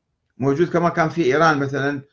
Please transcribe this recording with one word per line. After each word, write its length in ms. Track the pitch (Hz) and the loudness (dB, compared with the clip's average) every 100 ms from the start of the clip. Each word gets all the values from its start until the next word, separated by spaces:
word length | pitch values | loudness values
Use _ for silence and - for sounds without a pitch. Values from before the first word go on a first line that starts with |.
| _ _ _ - | _ _ _ -4
موجود 300 | 135 143 170 | -2 0 0
كما 200 | 165 170 | 0 0
كان 200 | 170 160 | 0 -2
في 160 | 170 | 0
إيران 340 | 127 147 165 143 | 2 2 2 2
مثلًا 440 | 139 135 139 139 - | -2 -2 -4 -6 -10